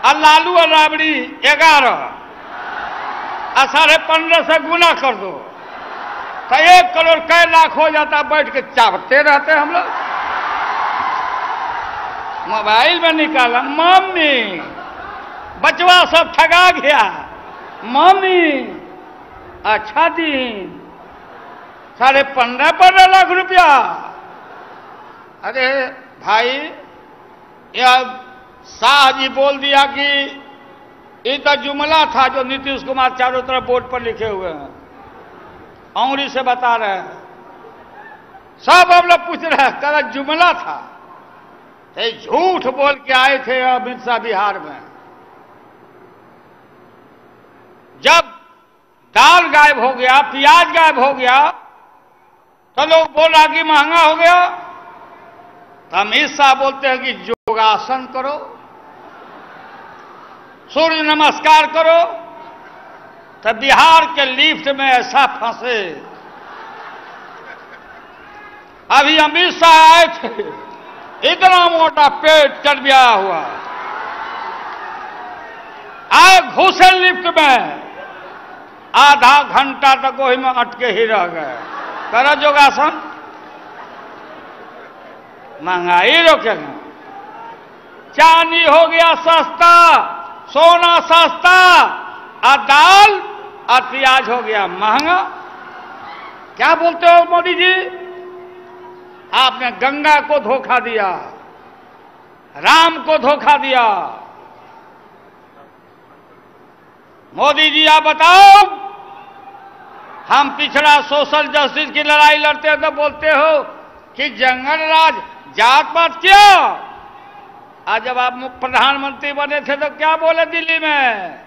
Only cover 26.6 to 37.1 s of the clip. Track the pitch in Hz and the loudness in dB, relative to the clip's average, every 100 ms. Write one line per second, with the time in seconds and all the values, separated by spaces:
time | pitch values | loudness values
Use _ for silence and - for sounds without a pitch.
26.6 | 311 311 - - - - - - - - | -10 -16 -20 -20 -20 -20 -20 -20 -20 -20
27.6 | _ 202 247 254 254 254 - - - _ | _ -2 0 0 -2 -14 -20 -20 -20 _
28.6 | - - 226 285 269 269 269 254 277 277 | -20 -4 0 4 2 0 -6 -2 -2 -2
29.6 | 277 277 277 277 285 277 277 - - - | 0 0 0 -2 -2 -2 -4 -12 -20 -20
30.6 | - - - - - - 233 277 285 285 | -20 -20 -20 -20 -20 -14 -8 -4 -2 -4
31.6 | 285 285 294 320 302 - 262 269 254 269 | -4 -8 -2 -2 -2 -2 -2 -2 -6 -8
32.6 | 269 269 269 262 254 254 254 254 254 262 | -8 -10 -8 -4 -4 -2 -4 -4 -6 -6
33.6 | 247 247 240 254 233 220 220 196 185 151 | -4 -6 -4 -10 -8 -8 -8 -8 -10 -12
34.6 | 139 - - - - - - - - - | -16 -20 -20 -20 -20 -20 -20 -20 -20 -20
35.6 | - - - 190 240 277 269 247 254 247 | -20 -20 -14 -6 -6 -6 -6 -6 -4 -4
36.6 | 247 233 214 190 170 | -2 -2 -4 -8 -10